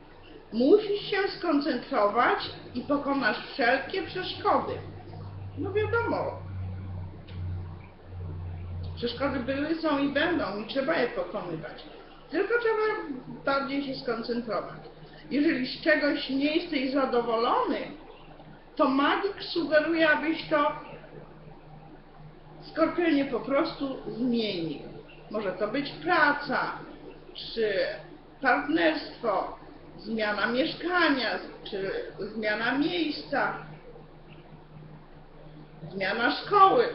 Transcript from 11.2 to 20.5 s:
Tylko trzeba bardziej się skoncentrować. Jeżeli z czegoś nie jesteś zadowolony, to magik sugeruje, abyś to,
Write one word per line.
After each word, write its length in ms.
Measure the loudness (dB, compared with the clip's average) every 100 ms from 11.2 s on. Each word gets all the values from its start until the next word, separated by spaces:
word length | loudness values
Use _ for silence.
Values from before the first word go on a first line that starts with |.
| -4 -4 -6 -6 -8 -12 -14 -16 -18 -20 -4
Tylko 240 | 0 2 2
trzeba 540 | 4 2 2 0 -4 -8 -10 -6
bardziej 400 | -2 0 0 -2
się 100 | -2
skoncentrować. 840 | -4 -4 -4 -2 -4 -2 -4 -4 -10 -14 -18 -18 -18 -2
Jeżeli 360 | 2 4 2 0
z 140 | 0
czegoś 500 | 4 4 4 0 0
nie 260 | 0 2 2
jesteś 360 | 2 0 2
zadowolony, 880 | 2 2 2 2 2 4 4 2 0 -4 -10 -16 -18 -18 -18 -18 -20 -10 2
to 120 | 4
magik 540 | 4 4 4 0 -4
sugeruje, 680 | -4 -2 4 4 4 4 4
abyś 380 | 4 2 -2
to, 240 | 0